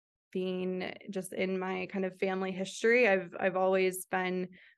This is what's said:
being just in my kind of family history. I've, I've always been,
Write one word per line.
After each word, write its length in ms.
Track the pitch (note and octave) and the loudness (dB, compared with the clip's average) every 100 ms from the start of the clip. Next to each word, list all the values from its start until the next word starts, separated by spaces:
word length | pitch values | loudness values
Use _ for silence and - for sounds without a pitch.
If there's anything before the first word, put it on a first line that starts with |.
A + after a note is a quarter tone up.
| _ _ _ | _ _ _
being 600 | F#3+ F#3 F#3 F#3 F#3 F#3 - - | -4 -2 -2 -2 -4 -6 -8 -10
just 240 | F#3+ F#3 | -8 -6
in 260 | - F#3+ F#3+ | -2 -2 -2
my 300 | F#3 F#3+ F#3 | -2 -4 -4
kind 140 | G3+ | -4
of 140 | F#3 F#3 | -4 -2
family 340 | F#3+ F#3+ F#3+ | -2 -2 -4
history. 560 | F#3 F#3+ - A3 A#3+ A#3 | -4 -6 0 4 6 6
I've, 260 | F#3+ F3 - | 4 0 -2
I've 160 | F#3+ F#3 | 0 2
always 480 | F#3 F#3+ F#3 F#3 | 4 4 2 0
been, 440 | - F#3 F#3 F#3 F3+ F#3 - | -4 -2 -2 -2 -4 -10 -20